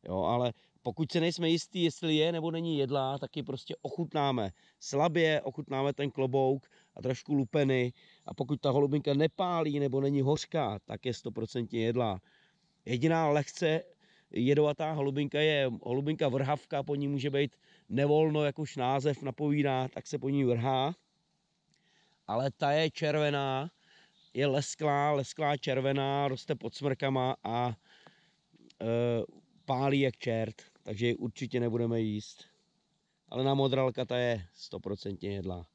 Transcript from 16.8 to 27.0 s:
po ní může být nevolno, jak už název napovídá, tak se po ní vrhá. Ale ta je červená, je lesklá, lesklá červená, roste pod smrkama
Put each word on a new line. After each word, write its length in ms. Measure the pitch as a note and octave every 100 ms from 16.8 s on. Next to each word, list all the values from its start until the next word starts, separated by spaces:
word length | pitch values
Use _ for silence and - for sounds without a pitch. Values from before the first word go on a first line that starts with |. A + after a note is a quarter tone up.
po 120 | C#3 C#3+
ní 120 | C#3+
může 220 | C#3+ C#3
být 260 | C#3 C#3+ _ _ _ _
nevolno, 540 | A#2 C#3+ D3+ D#3 D3+
jak 160 | D3 C#3
už 160 | D3+ C3+
název 460 | B2+ C#3 C#3+ C3+
napovídá, 680 | C#3 - D3 D3 C#3 C3 C3
tak 200 | - -
se 100 | C#3+
po 120 | B2+
ní 140 | C#3+
vrhá. 520 | B2+ A#2 B2+ C3 C#3 F3 _ _ _ _ _ _ _ _ _ _ _ _ -
Ale 240 | A2 C#3
ta 200 | - C#3+
je 200 | D3 D#3+
červená, 800 | - D3+ D3+ D3 C#3+ C#3 C3 D#3+ _ _ - _ _ _
je 140 | A#2+ C#3
lesklá, 640 | C3+ C3+ - D3+ C#3+ D3
lesklá 460 | D3 B2+ - D3 C#3+
červená, 680 | D3+ C3+ C3+ C3+ C#3 C#3 C#3+
roste 280 | C3 - C#3
pod 200 | A2+ -
smrkama 600 | C#3 C3